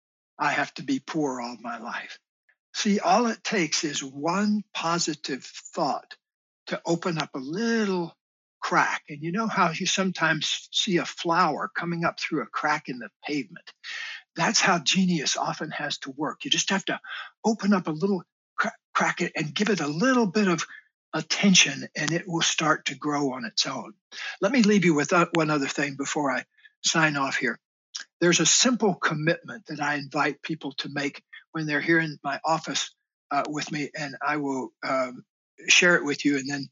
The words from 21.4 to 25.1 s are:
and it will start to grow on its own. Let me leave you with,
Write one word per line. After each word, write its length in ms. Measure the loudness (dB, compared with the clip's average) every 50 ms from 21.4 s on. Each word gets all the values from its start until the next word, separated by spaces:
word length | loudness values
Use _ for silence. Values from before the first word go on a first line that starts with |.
| 4 6 8 8 6 4 2 -4 -10 -10 -8
and 160 | -4 -2 -2 -2
it 140 | -2 -2 -4
will 140 | -2 0 0
start 440 | 0 0 0 2 0 0 0 -2
to 80 | -6 -8
grow 380 | -6 -4 -2 -2 0 0 -2 -4
on 120 | -6 -10
its 220 | -6 -2 -2 -2
own. 280 | -2 -4 -8 -10 -12 -16 _ _ _ -16 -12 -12 -12 -6 -2
Let 120 | -2 2 4
me 100 | 6 6
leave 220 | 6 6 6 6
you 100 | 4 4
with, 180 | 4 2 2